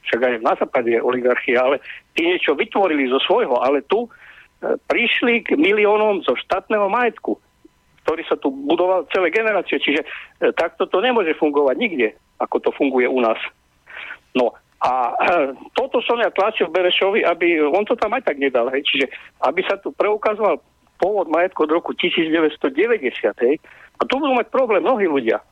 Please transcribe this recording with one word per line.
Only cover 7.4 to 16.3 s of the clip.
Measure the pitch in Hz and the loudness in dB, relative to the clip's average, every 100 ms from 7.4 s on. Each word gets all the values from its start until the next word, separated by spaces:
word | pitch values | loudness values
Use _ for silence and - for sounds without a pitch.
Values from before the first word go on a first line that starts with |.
| _ _ - _ _ _ | _ _ -20 _ _ _
ktorý | - 160 156 | -6 -4 -4
sa | 151 | -4
tu | 143 | -2
budoval | 135 143 175 180 185 - | -4 -2 0 2 0 0
celé | 196 175 | 0 0
generácie. | 220 220 196 - 147 | 0 0 -2 -2 -2
Čiže, | - 143 | 0 -2
e, | - - - _ - | -4 -14 -18 _ 0
takto | - 170 - | 0 -4 -4
to | 190 180 | -2 0
nemôže | 240 233 165 151 | 2 0 0 0
fungovať | 156 143 139 131 | 0 2 2 0
nikde, | 226 156 107 - _ _ | -2 0 -2 -2 _ _
ako | 110 120 127 | -4 -2 -2
to | - | 0
funguje | 143 127 123 | 0 2 0
u | 131 | 2
nás. | 113 113 - _ _ _ - - - - _ 127 | 0 -2 -6 _ _ _ -20 -18 -16 -18 _ 0
No | 117 - _ _ | 0 -2 _ _
a, | 147 127 120 - | -2 0 -2 0
e, | - 175 139 127 - | 0 2 0 -6 -6
toto | - 269 247 | -4 -2 -2
som | - 240 | 0 0
ja | |
tlačil | 196 | 0